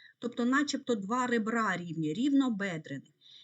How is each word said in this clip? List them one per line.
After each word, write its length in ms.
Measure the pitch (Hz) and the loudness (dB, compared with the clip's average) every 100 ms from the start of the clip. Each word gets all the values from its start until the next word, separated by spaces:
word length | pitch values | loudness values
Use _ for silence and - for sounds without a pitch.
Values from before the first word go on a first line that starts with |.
| - - | -20 -10
тобто 260 | 240 - 240 | -8 -2 2
начебто 500 | 269 294 269 - 233 | 2 2 -2 -2 -2
два 320 | 190 247 247 | 0 -2 2
ребра 500 | 240 214 226 214 180 | 0 0 0 0 -2
рівні, 360 | 175 160 151 | -4 -2 -2
рівнобедрений. 1040 | 165 277 277 262 208 196 165 - 139 - _ - - | 0 2 4 4 2 -2 -4 -8 -12 -12 _ -20 -20